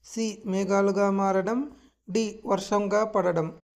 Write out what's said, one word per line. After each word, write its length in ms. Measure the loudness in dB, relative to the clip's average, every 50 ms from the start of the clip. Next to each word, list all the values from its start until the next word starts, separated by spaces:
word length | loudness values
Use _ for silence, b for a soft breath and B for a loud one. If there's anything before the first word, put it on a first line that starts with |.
| _
సి. 360 | -10 -6 -4 -4 -4 -6 -8 -6
మేఘాలుగా 640 | -4 -2 -2 0 2 2 2 2 2 2 2 2 2
మారడం, 600 | 2 2 2 2 2 2 0 0 -2 -2 -4 -6 B B B B B B _ -4
డి. 300 | -2 -2 -2 -2 -6 -10 -2
వర్షంగా 580 | -2 -2 -2 0 0 0 0 0 2 0 0 0
పడడం. 500 | 2 0 0 0 2 0 0 -2 -4 -8 -14 _ _ _